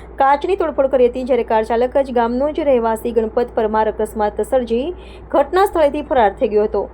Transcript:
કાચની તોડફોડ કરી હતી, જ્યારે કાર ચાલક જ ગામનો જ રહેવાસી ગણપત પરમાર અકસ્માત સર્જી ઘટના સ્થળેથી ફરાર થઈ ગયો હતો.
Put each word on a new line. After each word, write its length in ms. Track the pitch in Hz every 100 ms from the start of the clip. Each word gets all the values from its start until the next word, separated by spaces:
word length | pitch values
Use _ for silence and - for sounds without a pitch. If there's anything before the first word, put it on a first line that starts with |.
| - -
કાચની 400 | 269 285 339 392
તોડફોડ 320 | 320 277 269
કરી 220 | 262 240
હતી, 140 | 254
જ્યારે 200 | 247 247
કાર 200 | 226 220
ચાલક 340 | 220 233 254 277
જ 140 | 277
ગામનો 400 | 240 233 247 294
જ 80 | 302
રહેવાસી 520 | 285 247 226 220 240
ગણપત 400 | 233 220 - 240 -
પરમાર 300 | 220 220 220
અકસ્માત 540 | 214 214 220 208 208
સર્જી 520 | 214 262 240 233 302 359 - - -
ઘટના 380 | - 285 359 392
સ્થળેથી 360 | 359 285 302
ફરાર 300 | - 285 208
થઈ 140 | 190 262
ગયો 220 | 208 214
હતો. 160 | 208 -